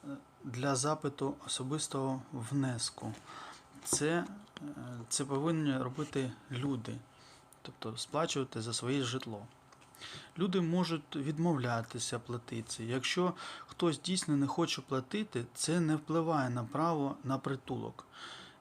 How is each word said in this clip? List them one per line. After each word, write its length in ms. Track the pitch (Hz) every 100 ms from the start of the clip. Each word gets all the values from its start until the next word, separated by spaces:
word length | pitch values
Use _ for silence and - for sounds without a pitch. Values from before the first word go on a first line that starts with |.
е, 40 | 143 139 - -
для 320 | 143 120 139 131
запиту 600 | 143 156 147 143 139 143 -
особистого 760 | - 131 156 - 139 135 131 -
внеску. 800 | 131 113 143 131 120 - - 110 107 - - - - - -
Це, 260 | - - 147
е, 140 | 170 190 - - - 147 143 123 120 113
це 160 | - 139
повинні 520 | 135 156 160 147 131
робити 540 | 123 135 147 139 131 - -
люди, 440 | 123 143 127 110 113 - - - - - -
тобто 360 | - 120 113 113
сплачувати 640 | - 147 165 143 131 117
за 120 | 113
своє 300 | 110 123 143
житло. 420 | 123 127 120 104 117 - - - - - - - - -
Люди 240 | 190 190
можуть 540 | 165 175 170 165 151 156
відмовлятися 1040 | 139 156 170 143 123 117 113 120 - 120
платити. 640 | - 120 - 117 113 - 117
Якщо 480 | 131 127 - 180 175 - - -
хтось 340 | - 170 147
дійсно 360 | - 185 - 143
не 100 | 139
хоче 340 | - 165 -
платити, 640 | - 131 127 208 214 127 120
це 260 | - - 175
не 160 | 160 156
впливає 540 | - 160 165 156 127
на 140 | 123
право 520 | 113 147 165 160 139 143
на 140 | 127 135
притулок, 680 | 139 135 - 123 110 120 - - - - - -